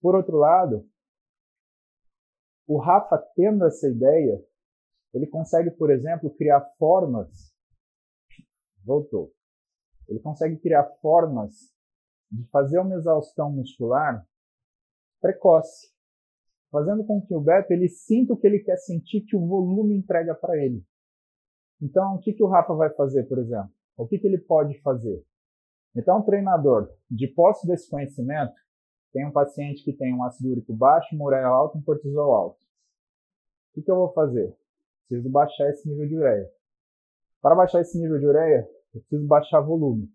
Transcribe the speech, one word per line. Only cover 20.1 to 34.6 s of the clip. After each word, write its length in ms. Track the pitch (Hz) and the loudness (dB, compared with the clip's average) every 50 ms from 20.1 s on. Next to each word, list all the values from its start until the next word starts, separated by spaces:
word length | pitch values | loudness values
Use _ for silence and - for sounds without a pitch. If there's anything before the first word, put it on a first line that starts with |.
| 185 170 165 170 156 | -2 -4 -2 -4 -8
pra 240 | - - - 175 151 | -8 -6 -4 -4 -2
ele. 260 | 143 131 123 107 90 _ _ _ _ _ _ _ _ _ _ _ _ _ _ _ _ _ _ _ | -2 -4 -4 -6 -12 _ _ _ _ _ _ _ _ _ _ _ _ _ _ _ _ _ _ _
Então, 340 | 151 139 - 185 190 196 196 | -12 -4 -2 -2 -2 -2 -4
o 40 | 180 | -6
que 140 | - - 208 | -6 -6 0
que 100 | 214 220 | 0 0
o 40 | 185 | 4
Rafa 260 | 190 180 170 - 170 | 4 2 2 2 0
vai 160 | 156 160 151 | 0 0 -2
fazer, 320 | 151 - 143 135 131 139 120 | 0 -2 -2 0 0 -2 -2
por 140 | - 135 127 | -2 -4 -6
exemplo? 320 | 123 113 120 110 98 98 _ _ _ _ _ | -4 -4 -6 -8 -8 -10 _ _ _ _ _
O 120 | - 117 113 | -12 -8 -6
que 100 | 208 190 | -6 -2
que 100 | - 202 | 0 0
ele 100 | 190 180 | 0 0
pode 420 | - _ 170 156 151 147 143 - | -2 _ 2 2 2 0 -4 -6
fazer? 420 | _ 143 131 123 110 117 98 - - _ _ _ _ _ _ _ _ _ _ _ _ _ _ | _ -4 -4 -4 -4 -8 -8 -8 -12 _ _ _ _ _ _ _ _ _ _ _ _ _ _
Então, 240 | 233 226 - 180 214 | -6 0 0 2 2
o 40 | 208 | 2
treinador, 680 | 214 202 202 196 190 185 165 143 143 127 110 104 - - _ _ _ | 0 0 0 0 0 0 2 4 4 2 2 0 -4 -12 _ _ _
de 180 | 127 110 131 135 | -8 -6 -6 -6
posse 400 | - - 170 185 - - - 175 | 0 4 4 4 4 2 -2 -4
desse 220 | 180 170 - _ | -4 -4 -6 _
conhecimento, 640 | - 143 143 139 - - 120 127 147 151 143 120 - _ _ _ _ _ _ _ _ _ _ _ | -10 -10 -10 -10 -10 -10 -8 -6 -4 -4 -6 -6 -8 _ _ _ _ _ _ _ _ _ _ _
tem 140 | _ 131 139 | _ -8 -8
um 60 | 147 | -4
paciente 520 | 143 147 143 143 - - 143 143 143 - _ | 0 0 0 0 -2 -12 -10 -10 -10 -10 _
que 100 | - 139 | -10 -8
tem 200 | - 139 127 127 | -6 -6 -6 -4
um 100 | 123 123 | -4 -6
ácido 260 | 123 - _ 127 131 | -8 -8 _ -6 -6
úrico 240 | 127 120 120 _ 117 | -6 -6 -6 _ -4
baixo, 420 | 110 131 135 147 165 165 - - | 2 4 4 4 4 2 -2 -8
uma 100 | 151 147 | -6 -2
ureia 220 | 143 135 135 131 127 | 0 0 0 0 2
alta, 300 | 127 127 147 - - 156 | 2 2 2 0 -2 -8
um 40 | |
cortisol 500 | 143 - 151 151 151 143 143 147 147 143 | -4 -4 -4 -4 -4 -6 -4 -2 2 2
alto. 300 | 123 104 92 82 - _ | 2 2 2 -2 -8 _
O 1120 | _ _ _ _ _ _ _ _ _ _ _ _ _ _ _ _ _ _ _ _ _ _ _ | _ _ _ _ _ _ _ _ _ _ _ _ _ _ _ _ _ _ _ _ _ _ _
que 80 | - | -10
que 100 | 156 - | -2 0
eu 40 | 190 | 2
vou 180 | 185 180 180 180 | 2 2 0 2
fazer? 420 | - 156 143 123 120 101 101 - _ | 0 0 0 2 -2 -2 -4 -6 _